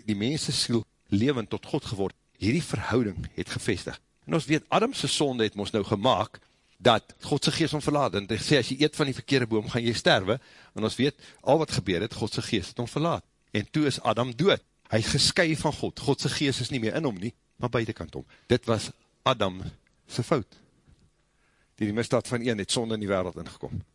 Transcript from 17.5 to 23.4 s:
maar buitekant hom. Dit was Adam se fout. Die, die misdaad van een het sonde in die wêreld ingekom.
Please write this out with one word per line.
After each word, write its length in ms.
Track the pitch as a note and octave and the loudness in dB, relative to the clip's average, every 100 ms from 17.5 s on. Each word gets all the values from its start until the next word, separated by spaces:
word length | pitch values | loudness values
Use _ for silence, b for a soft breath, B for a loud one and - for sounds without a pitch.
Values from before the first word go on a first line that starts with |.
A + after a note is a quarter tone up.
| - | -6
maar 140 | B2+ | -2
buitekant 440 | A#2+ G#2+ - D#2+ | 0 -2 -6 -10
hom. 100 | C2+ - b - | -12 -14 b 2
Dit 180 | B2 | 2
was 260 | - A2 - - _ _ | 2 -2 -2 -14 _ _
Adam 400 | B2+ A#2+ G2 F#2 - - _ _ - | 0 2 0 -2 -12 -14 _ _ -10
se 160 | - | -4
fout. 340 | - D3+ - - _ _ _ _ _ _ _ _ _ _ _ | 0 0 0 -16 _ _ _ _ _ _ _ _ _ _ _
Die, 120 | - G#2+ | -4 -2
die 60 | |
misdaad 360 | G#2+ A2 A#2+ - | 0 0 0 0
van 180 | A#2+ A#2+ | -2 0
een 120 | G#2+ | -2
het 120 | F#2+ | -2
sonde 240 | C3 A2+ | -2 -2
in 60 | A2 | -2
die 80 | G2+ | 0
wêreld 280 | F#2+ F2+ | 0 -2
ingekom. 460 | D#2+ | -6